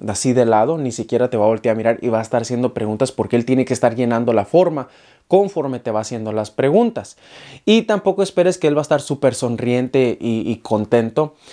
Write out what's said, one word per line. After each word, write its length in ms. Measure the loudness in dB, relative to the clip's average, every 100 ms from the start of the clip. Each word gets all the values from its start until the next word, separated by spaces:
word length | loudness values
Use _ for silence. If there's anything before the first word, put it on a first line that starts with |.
| -8
así 240 | -4 0
de 140 | 2 4
lado, 320 | 4 2 0
ni 160 | -4
siquiera 360 | -8 -4 -2 0
te 60 | 2
va 80 |
a 60 | 0
voltear 260 | 2 -2 0
a 20 |
mirar 200 | -2 -2
y 60 | -2
va 120 | -2
a 20 |
estar 200 | -2 -4
haciendo 320 | -2 -2 -2
preguntas 380 | -2 -4 -2 -2
porque 240 | -2 -2 0
él 80 |
tiene 220 | 2 0 0
que 80 |
estar 200 | 0 0
llenando 380 | 0 0 0 2
la 140 | 0 2
forma 420 | 2 2 -2 -10 _ _ _ _
conforme 520 | 2 2 -4 -6 -6
te 120 | -4
va 100 | -4
haciendo 300 | -4 -8 -4
las 200 | -4 -4
preguntas. 640 | -2 2 2 2 -2 -14 -20 -20 -20 -20 -4 2
Y 180 | 2
tampoco 400 | 2 0 0 0
esperes 340 | 0 2 2 2
que 100 | 0
él 80 | 0
va 60 |
a 20 |
estar 180 | 0 -2
súper 340 | -2 0 0 0
sonriente 800 | -4 -2 0 0 0 0 0 0
y, 300 | -4 -2 -4
y 80 | -6
contento, 800 | -4 -4 2 0 0 -2 -4 -6 -20